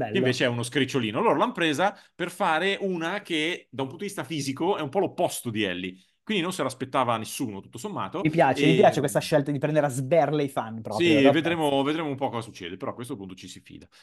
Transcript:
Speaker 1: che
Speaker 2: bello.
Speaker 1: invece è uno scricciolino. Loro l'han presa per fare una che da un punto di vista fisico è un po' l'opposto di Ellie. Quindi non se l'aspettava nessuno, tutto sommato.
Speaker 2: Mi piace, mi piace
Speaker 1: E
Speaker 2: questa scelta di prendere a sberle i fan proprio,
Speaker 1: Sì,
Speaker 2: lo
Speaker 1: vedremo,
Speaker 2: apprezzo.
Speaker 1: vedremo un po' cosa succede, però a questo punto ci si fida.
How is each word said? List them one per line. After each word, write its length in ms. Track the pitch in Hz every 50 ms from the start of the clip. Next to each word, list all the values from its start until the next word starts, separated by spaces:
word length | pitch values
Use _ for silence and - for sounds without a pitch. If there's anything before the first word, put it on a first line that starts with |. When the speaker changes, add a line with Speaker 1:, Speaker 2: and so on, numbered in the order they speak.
| 123 110
Speaker 1:
che 100 | 107 -
Speaker 2:
bello. 0 |
Speaker 1:
invece 260 | 127 127 123 - 143
è 40 | 123
uno 140 | 120 120
scricciolino. 580 | 117 - - 147 131 127 - 131 113 104 107 151
Loro 160 | 226 220 147
l'han 160 | 156 214 247
presa 440 | - 180 170 156 139 139 185 208 202 - - _ _
per 160 | - 180 170
fare 480 | - - 202 170 160 160 180 196 196 -
una 400 | 196 190 180 165 165 165 196 202
che 440 | - - 170 151 151 170 175 - - _
da 120 | 127 117
un 60 | 135 131
punto 160 | 170 165 202
di 40 | 196
vista 160 | 196 180 147
fisico 520 | - 165 143 127 135 135 - 160 190 202
è 40 | -
un 60 | 156 131
po' 120 | 131 202
l'opposto 500 | 170 - - - 175 - - - - 120
di 140 | 104 107 104
Ellie. 320 | 92 87 90 92 92 92 - _ _ _ _
Quindi 200 | _ - 220 185 160
non 80 | 185
se 100 | 185 -
l'aspettava 540 | 139 131 - - 131 123 - 139 123 120 117
nessuno, 440 | 110 107 - - - 139 107 98 95
tutto 180 | - 92 - -
sommato. 440 | - 208 185 123 98 92 - -
Speaker 2:
Mi 80 | - 156
piace, 360 | 156 165 156 135 135 143 147
mi 80 | 156 -
piace 260 | - 208 165 - 147
Speaker 1:
E 0 |
Speaker 2:
questa 180 | 139 139 - 151
scelta 300 | - - 160 147 135 147
di 80 | 147 135
prendere 260 | 151 151 156 151 143
a 20 | 143
sberle 520 | 123 135 131 127 170 165 143 143 151 147 143
i 40 | 127
fan 320 | - 139 113 113 113 113
proprio, 300 | 110 113 104 - 175 170
Speaker 1:
Sì, 80 | 156 143
Speaker 2:
lo 100 | 135 135
Speaker 1:
vedremo, 520 | 135 165 147 165 175 165 151 143 139 139
Speaker 2:
apprezzo. 20 | 135
Speaker 1:
vedremo 240 | 143 151 170 165 147
un 80 | 135
po' 140 | 131 139 117
cosa 120 | 110 117
succede, 340 | 110 107 92 - 92 85 92
però 140 | 98 131 117
a 40 | -
questo 200 | 117 123 117 107
punto 180 | 98 98 92 92
ci 100 | - -
si 140 | 90 - 92
fida. 260 | - - 87 - - - _ -